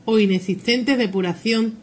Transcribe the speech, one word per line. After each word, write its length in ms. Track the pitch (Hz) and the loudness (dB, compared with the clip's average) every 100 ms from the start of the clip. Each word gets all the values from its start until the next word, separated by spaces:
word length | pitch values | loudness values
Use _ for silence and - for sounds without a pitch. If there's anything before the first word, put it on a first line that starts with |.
| - | 0
o 120 | 220 | 2
inexistente 760 | 196 185 - 185 - 247 240 254 | 4 2 -2 -4 0 0 2 0
depuración 800 | 208 190 180 175 226 226 226 220 | 0 0 -2 -2 -2 0 -2 -4